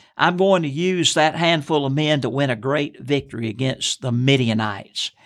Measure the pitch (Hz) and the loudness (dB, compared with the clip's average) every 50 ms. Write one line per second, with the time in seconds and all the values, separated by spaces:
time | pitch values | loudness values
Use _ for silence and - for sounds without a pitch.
0 | - _ _ - 143 170 180 180 196 196 196 180 160 143 135 156 175 185 185 180 | -20 _ _ 0 0 0 2 2 2 4 4 2 2 -2 -2 -2 0 0 0 0
1 | 160 - - 165 151 156 - 160 170 170 170 160 139 - 160 147 143 131 135 151 | 0 0 2 2 2 2 2 0 0 2 2 0 0 0 0 0 0 0 0 0
2 | 156 151 156 143 123 120 - 139 143 131 123 107 104 135 143 151 147 - - - | 2 2 0 0 0 -2 -2 0 0 0 -2 -4 -2 -2 -2 -2 -2 -4 -8 -10
3 | - 131 143 139 135 - - 117 117 113 104 117 131 131 135 - - - - - | -4 -2 -2 -2 -2 -4 -8 -6 -6 -6 -4 -2 -2 -2 -2 -2 -4 -6 -6 -4
4 | 127 127 117 120 127 135 139 131 127 117 110 110 110 107 101 98 - - - - | -4 -2 0 2 4 4 4 4 4 2 0 0 -2 -2 -4 -8 -10 -12 -10 -8
5 | - - _ _ - | -8 -8 _ _ -20